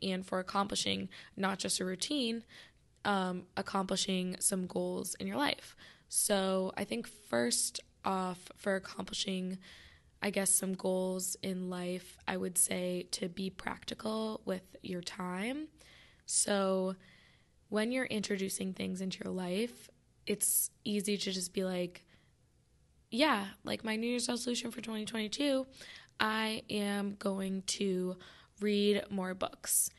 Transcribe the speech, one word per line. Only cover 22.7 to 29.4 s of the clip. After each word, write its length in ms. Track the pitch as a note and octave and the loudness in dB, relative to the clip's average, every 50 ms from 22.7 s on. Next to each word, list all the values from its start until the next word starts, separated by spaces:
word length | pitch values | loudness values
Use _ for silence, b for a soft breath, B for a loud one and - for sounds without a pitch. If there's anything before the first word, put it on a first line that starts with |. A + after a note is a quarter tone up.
| _ _ _ _ _ _ _ _ | _ _ _ _ _ _ _ _
"Yeah, 380 | - A3+ D4 D#4 B3+ G#3 G3 G3 - - _ | 2 4 6 6 6 4 2 -2 -8 -8 _
like, 220 | - G#3+ G#3 - | -4 -4 -2 0
my 100 | A3 A3 | 0 0
New 120 | A3 A3+ A#3+ | 2 2 2
Year's 200 | B3 B3 A#3 - | 0 0 2 0
resolution 440 | B3 A#3 - B3 A#3+ A#3+ - A#3 | 0 0 0 0 0 0 -2 -4
for 100 | A3+ - | -6 -6
twenty 240 | G#3+ A3+ A3 G#3+ G#3+ | -6 -6 -4 -4 -4
twenty-two, 600 | G#3+ A#3 A3+ G#3+ G#3 - - C#4+ C#4+ C4+ C4 C4 C4 B B B B B B B B B _ | -4 -2 -2 -2 -2 0 2 4 4 4 4 2 -2 B B B B B B B B B _
I 440 | - G#3+ A3 A3 A3 A3 A3 - - - | 2 2 4 2 2 2 0 -2 -4 -2
am 460 | - G#3 G3+ G3+ G3+ G3+ G3+ G3+ G3+ - | -2 0 2 2 2 2 0 -2 -2 0
going 440 | - G3+ F#3+ G3 G3 F#3+ F#3+ F#3+ F#3 | 0 0 0 2 0 0 0 -2 -2
to 540 | - - - G3+ G3 F#3 F3+ F3+ F3+ F#3 F#3 B B B B B B B - | -2 -2 0 2 2 2 2 0 0 -2 -6 B B B B B B B -2
read 440 | G3+ G#3 G#3 G3+ G3+ G#3 G#3 G3 - - | 2 4 4 6 6 6 6 4 2 -2
more 240 | G3 G3 F#3 F#3 F#3 | -4 -2 -2 -2 -2
books, 560 | F#3 | -2